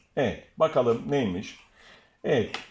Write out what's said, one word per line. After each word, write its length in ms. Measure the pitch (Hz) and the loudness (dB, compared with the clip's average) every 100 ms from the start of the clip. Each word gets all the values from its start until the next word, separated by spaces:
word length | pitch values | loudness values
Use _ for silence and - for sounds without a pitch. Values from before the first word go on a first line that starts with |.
| _ - | _ -2
Evet, 280 | 120 78 - - | -2 -2 -12 0
bakalım 440 | 160 139 120 117 113 | 2 4 2 2 0
neymiş? 500 | 143 110 90 - - _ _ - - _ _ | 0 0 -2 -8 -16 _ _ -20 -20 _ _
Evet, 360 | 202 135 101 - - | 0 0 0 -6 -14